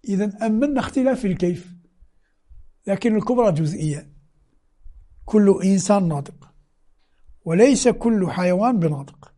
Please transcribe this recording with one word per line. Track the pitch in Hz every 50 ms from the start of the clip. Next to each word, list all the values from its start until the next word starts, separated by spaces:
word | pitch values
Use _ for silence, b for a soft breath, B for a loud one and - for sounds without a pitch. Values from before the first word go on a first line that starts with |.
| - -
إذن | 196 185 208 208 196 -
أمنا | 220 226 220 220 277 294 285 262
اختلاف | - - - 277 254 262 254 254 -
الكيف، | 196 180 - 185 175 175 - - - - - _ _ _ _ - _ _ _ _ _ _ _ _ _ - - - - _ _ _
لكن | - 196 190 - 240 214
الكبرى | 214 - - 254 247 233 208
جزئية، | 160 151 160 147 180 - 156 151 143 - - - - - _ _ _ _ _ _ _ _ _ _ _ _ - - - - - _ - - -
كل | - - 214 208 196 190 - 185
إنسان | 190 196 190 165 - 208 202 185 165
ناطق | 151 139 139 - - - - _ _ _ _ _ _ _ _ _ _ _ _ _ _ _ - - - - _
وليس | 170 165 185 233 285 262 - - 240
كل | - - - 233 226 208 185 160
حيوان | - 180 180 180 180 185 214 254 247 202
بناطق. | 165 156 151 139 139 - - _ - - _